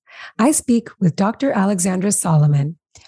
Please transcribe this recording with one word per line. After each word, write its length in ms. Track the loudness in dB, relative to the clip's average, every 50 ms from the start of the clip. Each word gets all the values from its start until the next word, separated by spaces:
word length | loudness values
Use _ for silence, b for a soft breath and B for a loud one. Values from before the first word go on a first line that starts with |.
| B B B B B B B 0
I 140 | 0 0 0
speak 360 | 0 0 0 0 0 -2 -4 -4 _
with 160 | 0 0 0
Doctor 340 | 0 0 -2 -2 -2 -2 -2
Alexandra 640 | 0 0 0 0 0 -2 -2 -2 -2 -2 -2 -2 -2
Solomon 680 | -2 0 2 2 4 4 4 2 0 0 -2 -6 -10 _ _ B B B